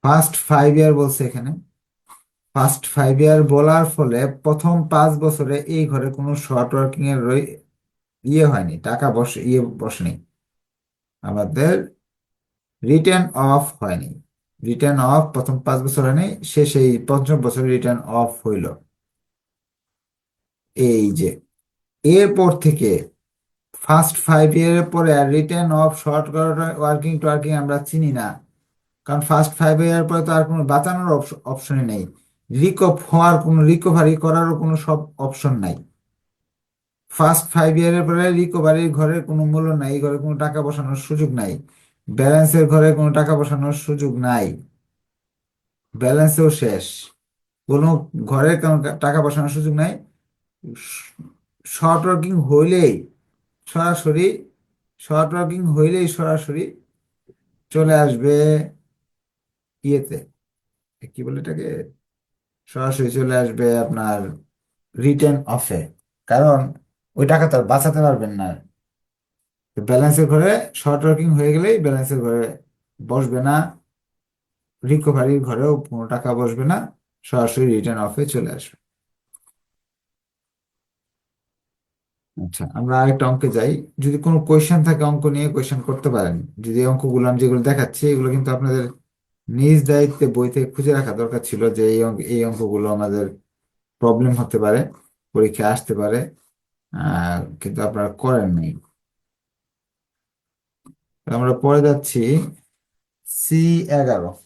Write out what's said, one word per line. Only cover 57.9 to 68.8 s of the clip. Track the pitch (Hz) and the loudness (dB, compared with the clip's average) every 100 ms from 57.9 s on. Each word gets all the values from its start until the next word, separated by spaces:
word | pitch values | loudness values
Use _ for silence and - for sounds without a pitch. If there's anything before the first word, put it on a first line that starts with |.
| 156 | 4
আসবে | 147 120 135 147 151 151 156 _ _ _ _ _ _ _ _ _ _ _ | 4 2 2 2 4 2 -2 _ _ _ _ _ _ _ _ _ _ _
ইয়েতে, | 143 139 - - - _ _ _ _ _ _ _ 127 | -2 -2 -2 -12 -14 _ _ _ _ _ _ _ -20
কি | - 127 | -12 -10
বলে | 139 | -8
এটাকে, | - 156 - - - _ _ _ _ _ _ _ _ | -8 -8 -8 -10 -12 _ _ _ _ _ _ _ _
সরাসরি | 131 131 135 127 123 | -6 -4 -2 -2 0
চলে | 127 127 | 0 0
আসবে | 120 113 120 117 | 0 0 0 2
আপনার | - 113 110 104 95 78 _ _ _ _ _ - | -2 -4 -4 -4 -6 -12 _ _ _ _ _ -2
রিটার্ন | 131 143 147 139 139 120 | 0 4 2 2 -2 -6
অফে, | - 82 76 _ _ _ - | -4 -6 -8 _ _ _ 0
কারণ | 120 151 139 131 - _ _ _ - | 4 4 4 0 -10 _ _ _ -2
ওই | 139 | 2
টাকা | 160 156 | 4 4
তো | 131 | 2
আর | 104 | 2
বাঁচাতে | 135 147 151 147 | 0 2 2 2
পারবেন | 120 107 101 | 2 -2 -6
না। | 92 82 _ _ | -8 -10 _ _